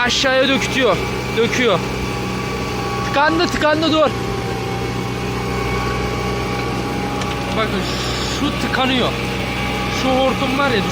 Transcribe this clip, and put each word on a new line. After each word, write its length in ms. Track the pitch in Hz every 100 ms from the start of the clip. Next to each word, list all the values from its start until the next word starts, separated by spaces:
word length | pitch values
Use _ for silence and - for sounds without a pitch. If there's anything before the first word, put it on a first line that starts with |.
| 240
aşağıya 420 | - 269 262 269
dökütüyor. 500 | 269 - 202 247 170 - - - 208
Döküyor. 420 | 233 - 240 175 190 - - - - - - - - - - - -
Tıkandı, 400 | 277 302 320 349
tıkandı, 440 | - 302 302 320
dur. 180 | 311 285 - - - - - - - - - - - - - - - - - - - - - - - - - - - - - - - - - - 196
Bakın 240 | 214 196 175 - - - - -
şu 280 | 285 - 240
tıkanıyor. 420 | - 262 262 165 - - - - - - - - -
Şu 80 | 262
hortum 500 | 262 262 - 269 262
var 100 | 277
ya, 140 | 220 180